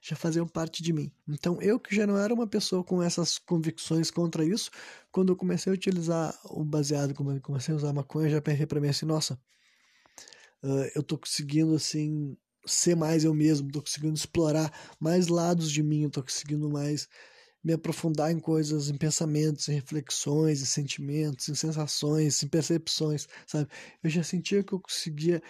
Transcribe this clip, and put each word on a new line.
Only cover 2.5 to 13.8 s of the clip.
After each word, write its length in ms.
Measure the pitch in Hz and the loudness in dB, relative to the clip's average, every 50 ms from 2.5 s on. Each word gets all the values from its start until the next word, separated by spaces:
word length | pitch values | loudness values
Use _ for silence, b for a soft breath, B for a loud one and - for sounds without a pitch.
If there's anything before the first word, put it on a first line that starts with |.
| - 214 - - 185 180 180 | 0 -2 0 0 0 0 0
com 180 | - 180 180 | 0 0 2
essas 380 | 175 175 - 175 165 - - - | 2 2 2 0 0 0 -2 -4
convicções 720 | _ - 175 160 156 160 160 - - - 160 165 160 - | _ 0 0 2 2 0 -4 -4 -4 0 2 2 2 0
contra 340 | - 170 170 170 - 165 156 | 0 0 0 0 2 0 2
isso, 240 | 160 208 240 - - B B B B B B B B | 2 2 0 -2 -8 B B B B B B B B
quando 200 | - 190 185 185 | 0 2 4 4
eu 40 | 180 | 2
comecei 360 | - 185 180 175 165 - 190 | 2 0 -2 0 0 0 0
a 20 | 190 | -2
utilizar 640 | 185 - 196 185 180 165 165 165 165 160 - - - - | 0 0 0 0 0 0 0 0 0 0 -2 -6 -10 -14
o 180 | - - - 156 | -12 -6 -4 -4
baseado, 520 | 147 151 156 143 139 147 143 143 139 139 | 0 0 0 2 2 0 0 0 -2 -2
quando 180 | - 139 139 139 | -2 -2 -2 -2
eu 80 | 135 | -4
comecei 320 | 131 - 139 131 - - 156 | -4 -4 -6 -4 -2 -2 -2
a 40 | |
usar 140 | 147 147 147 | 0 0 -2
maconha, 360 | 143 143 135 - - 151 156 | -2 -2 -4 -4 -2 0 2
eu 60 | 151 151 | 2 2
já 80 | 151 | 2
pensei 260 | 147 156 151 139 156 | 2 0 0 0 0
pra 120 | 151 151 147 | 0 0 0
mim 100 | 143 143 | 2 0
assim, 180 | 139 - 156 | 0 0 0
"Nossa, 320 | 156 156 156 - - 131 - _ B B B B B B B B B B B B B B B B B B B B B B B | 0 0 0 0 -4 -6 -10 _ B B B B B B B B B B B B B B B B B B B B B B B
ah, 280 | - 139 135 135 135 120 - | -4 0 0 0 0 -2 -4
eu 80 | 151 | -4
tô 160 | 139 - 160 | -4 -4 -6
conseguindo, 560 | 143 - - - - 147 139 147 156 160 160 156 | -6 -6 -6 -6 -6 -4 0 2 2 4 4 2
assim, 640 | 151 - - - 156 151 151 151 151 147 139 131 - _ _ _ _ - | 2 0 -2 -2 -2 -2 -2 -2 -2 -4 -6 -8 -12 _ _ _ _ -6
ser 280 | - - - - 180 170 | -2 0 2 4 4 4
mais 280 | 165 156 156 165 151 156 | 4 4 2 4 4 4
eu 100 | 160 156 | 4 4
mesmo, 380 | 151 151 156 156 143 139 139 | 6 6 6 4 4 0 -2
tô 100 | 143 151 | -6 -6